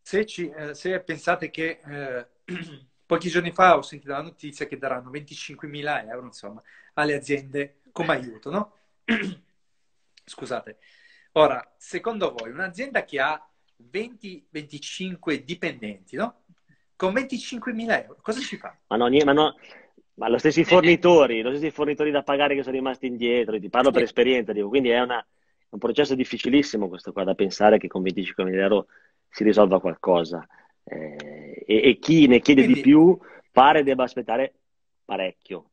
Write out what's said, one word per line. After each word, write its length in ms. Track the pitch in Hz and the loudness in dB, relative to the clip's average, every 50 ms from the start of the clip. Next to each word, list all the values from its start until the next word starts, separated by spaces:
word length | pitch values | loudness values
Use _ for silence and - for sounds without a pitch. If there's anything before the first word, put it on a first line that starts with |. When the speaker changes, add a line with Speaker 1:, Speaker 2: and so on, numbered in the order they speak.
Speaker 1:
se 240 | _ - - 202 214 | _ -4 -4 -4 -4
ci, 220 | 214 - 180 175 147 | -4 -8 -12 -12 -12
eh, 240 | 143 156 151 147 143 | -12 -14 -16 -16 -16
se 240 | - - 185 185 185 | -10 -6 -6 -6 -6
pensate 480 | 185 - 160 147 - 170 175 175 165 147 | -6 -10 -12 -6 -4 -4 -4 -4 -6 -12
che, 300 | - 160 160 165 160 _ _ | -8 -8 -8 -8 -8 _ _
eh, 440 | 143 147 143 139 135 127 123 120 _ _ _ _ | -18 -14 -14 -12 -10 -10 -12 -12 _ _ _ _
<clears throat> 600 | - 180 165 165 160 147 131 _ _ _ _ _ | -14 -14 -14 -14 -16 -18 -20 _ _ _ _ _
pochi 220 | _ 170 165 175 175 | _ -2 -2 -2 -4
giorni 220 | 156 175 170 170 | -4 -4 -4 -4
fa 240 | 165 - 185 185 170 | 2 4 6 6 6
ho 40 | 143 | 4
sentito 300 | - - 156 143 _ 139 | 0 -8 -18 -18 _ -10
la 100 | 139 143 | -10 -10
notizia 460 | 151 165 _ _ - 147 147 - 151 | -10 -14 _ _ -18 -18 -12 -12 -12
che 100 | - 143 | -12 -10
daranno 320 | 127 135 131 127 123 123 127 | -10 -8 -8 -8 -8 -10 -14
venticinquemila 960 | 131 151 147 147 147 - - - 143 - - 147 143 147 143 147 147 127 107 110 | -16 -16 -16 _ -18 -18 -18 -18 -16 -16 -16 -14 -14 -10 -8 -6 -6 -6 -8 -10
euro, 160 | 120 127 127 | -14 -16 -16
insomma, 340 | 120 _ - - 104 107 113 _ _ _ _ _ _ _ | -18 _ -18 -18 -18 -18 -20 _ _ _ _ _ _ _
alle 220 | - 147 147 147 | -4 -2 -2 -4
aziende 640 | 139 135 139 143 139 135 135 135 143 143 139 _ _ _ _ | -6 -4 -4 -6 -6 -6 -10 -8 -8 -8 -8 _ _ _ _
come 220 | _ - 170 156 151 | _ -6 -2 -2 -2
aiuto, 380 | 131 127 120 110 107 _ 143 | -4 -4 -12 -16 -16 _ -8
no? 220 | 170 208 208 _ _ _ _ _ _ _ _ | -8 -8 -8 _ _ _ _ _ _ _ _
<clears throat> 380 | - 226 214 - 190 175 - _ _ _ _ _ _ _ _ _ _ _ _ _ _ _ _ _ | -4 -4 -4 -4 -10 -12 -14 _ _ _ _ _ _ _ _ _ _ _ _ _ _ _ _ _
Scusate. 540 | _ - - 131 123 123 113 - 110 107 _ _ _ _ _ _ _ _ _ _ _ _ | _ -18 -16 -10 -10 -10 -10 -10 -14 -20 _ _ _ _ _ _ _ _ _ _ _ _
Ora, 400 | 156 156 135 127 120 - _ _ | 2 4 4 2 -4 -10 _ _
secondo 560 | _ - - - 175 - 226 226 208 185 147 123 | _ -18 -12 -12 -8 -8 -8 -6 -4 -6 -6 -6
voi, 140 | 117 113 113 | -8 -14 -12
un'azienda 520 | 123 156 190 190 170 190 269 277 - - - | -10 -10 -10 -10 -10 -12 -12 -6 -6 -8 -8
che 140 | _ 151 135 | _ -6 -4
ha 240 | 131 - 156 - - _ _ _ _ _ _ | -4 -4 -4 -8 -12 _ _ _ _ _ _
venti, 680 | _ 117 120 131 196 226 247 247 208 - 196 185 151 _ _ | _ _ _ -10 -10 -10 -10 -14 _ -18 -18 -18 -20 _ _
venticinque 920 | - 156 151 147 151 143 - - - - 185 190 180 175 - 165 147 - 131 | -14 -14 -14 -14 -16 -16 -14 -14 -12 -10 -10 -10 -10 -8 -6 -6 -6 -4 -6
dipendenti, 720 | 131 - - - 165 139 120 110 104 101 98 _ _ - | -12 -10 -8 -8 -8 -8 -10 -14 -14 -14 -16 _ _ -8
no? 280 | 147 214 247 _ _ _ _ _ _ _ _ _ _ _ _ _ | -8 -8 -8 _ _ _ _ _ _ _ _ _ _ _ _ _
Con 180 | - 185 185 196 | -4 -4 -2 -2
venticinquemila 920 | 262 262 262 262 - - - 254 233 - 254 226 220 233 226 190 - - | -2 -4 -4 -10 -10 -10 -12 -14 -10 -10 -10 -8 -8 -4 -4 -4 -4 -4
euro, 160 | - - _ | -10 -20 _
cosa 180 | _ - 170 269 | _ -8 -8 -8
ci 160 | - - 104 | -8 -12 -12
fa? 180 | - - 95 _ _ _ | -14 -16 -20 _ _ _
Speaker 2:
Ma 80 | _ 104 | _ -2
no, 100 | 113 123 | 0 2
nie-, 160 | 120 131 147 151 | 4 4 4 6
ma 80 | 143 139 | 6 4
no, 220 | 151 156 143 - _ - - - - _ _ _ _ _ _ _ | 4 4 2 0 _ -20 -20 -20 -20 _ _ _ _ _ _ _
ma 120 | - - | -6 -2
lo 100 | 113 117 | 0 0
stessi 240 | 120 - 156 - 160 | 2 2 2 2 2
Speaker 3:
Eh. 40 | 160 | 2
Speaker 2:
fornitori, 760 | - 170 185 160 170 170 170 - 180 175 160 139 120 117 110 | 6 6 6 6 6 4 4 6 6 8 8 6 4 2 -2
lo 100 | 110 123 135 | -4 -4 -4
stessi 160 | 143 156 156 | -4 -6 -6
fornitori 400 | - - 151 151 147 147 151 151 | -4 -4 -4 -4 -2 -2 -2 -2
da 120 | 143 143 139 | -2 -2 -2
pagare 320 | - 143 139 147 143 143 | -2 -2 0 0 0 0
che 60 | 139 131 | -2 -4
sono 120 | 131 131 | -4 -6
rimasti 300 | 131 131 135 127 _ - | -4 -4 -6 -6 _ -8
indietro, 540 | 127 123 113 120 117 120 123 117 107 110 107 | -8 -6 -4 -2 0 0 0 0 -2 -4 -6
ti 100 | 92 98 | -6 -2
parlo 200 | - 123 127 139 | 0 2 2 2
per 100 | 110 123 | 2 2
Speaker 1:
Sì. 40 | 120 | -2
Speaker 2:
esperienza, 440 | 110 - 123 120 127 131 123 107 98 | 0 0 0 2 2 2 0 -2 -4
dico, 160 | 104 104 101 | -4 -4 -4
quindi 220 | 101 120 139 131 120 | -2 -2 0 0 2
è 100 | 117 123 | 0 0
una, 200 | 123 123 123 113 | 0 -2 -4 -8
è 60 | - _ _ _ _ _ _ _ _ _ | -8 _ _ _ _ _ _ _ _ _
un 100 | - 104 | -14 -6
processo 340 | - 117 113 - 147 143 135 | -6 -2 0 0 0 0 0
difficilissimo 760 | 131 123 - - 110 - 127 127 147 139 - - 107 101 90 | -4 -2 -6 -6 -6 -4 0 2 2 0 0 -4 -6 -6 -6
questo 240 | 92 90 _ 98 - | -8 -12 _ -12 -8
qua, 100 | 101 95 | -4 -4
da 120 | 95 95 | -4 0
pensare 420 | - 101 95 - - 104 107 107 | -2 -2 -4 0 2 4 6 6
che 100 | 98 92 | 4 2
con 140 | 90 - 95 | -4 -8 -4
venticinquemila 600 | 92 95 90 98 92 - - - 95 92 92 95 | -4 -4 -4 -4 -8 -8 -6 -6 -6 -4 -2 -2
euro 260 | 98 98 104 98 92 _ _ _ _ _ _ _ _ _ | 0 0 0 0 -2 _ _ _ _ _ _ _ _ _
si 140 | - - 107 | -6 0 2
risolva 360 | 107 98 107 104 92 95 92 | 4 6 6 6 6 4 0
qualcosa. 680 | - 90 82 _ - 98 90 87 82 80 87 82 78 _ _ _ _ _ _ _ _ | 0 -2 -6 _ 0 0 2 2 0 -2 -8 -12 -12 _ _ _ _ _ _ _ _
Eh, 800 | - - 78 78 78 - - - 73 - - - - - - - | -14 -12 -12 -12 -12 -14 -16 -16 -18 -18 -18 -18 -18 -18 -14 -2
e, 240 | - 107 110 107 135 | 0 2 6 6 4
e 100 | 113 - | 4 4
chi 280 | - - 160 160 147 | 2 4 6 8 8
ne 120 | 127 123 117 | 8 8 6
chiede 220 | - - 147 135 123 | 6 6 6 6 6
Speaker 1:
Quindi 180 | 120 127 143 | 6 4 4
Speaker 2:
di 60 | 135 | 6
più 300 | 131 147 156 165 180 180 - - - - - _ _ | 8 8 10 8 8 6 4 -4 -20 -20 -20 _ _
pare 320 | _ 123 131 147 156 156 143 | _ 6 6 6 6 4 2
debba 200 | 139 131 127 127 | 2 0 0 -2
aspettare 500 | 120 - 127 113 - 113 123 135 135 _ _ _ _ _ _ _ _ _ _ _ | -2 -4 -10 -6 -4 -2 -2 -2 -4 _ _ _ _ _ _ _ _ _ _ _
parecchio 640 | - 101 95 95 92 - _ _ _ 95 85 _ _ | -8 -6 -4 -4 -6 -8 _ _ _ -14 -14 _ _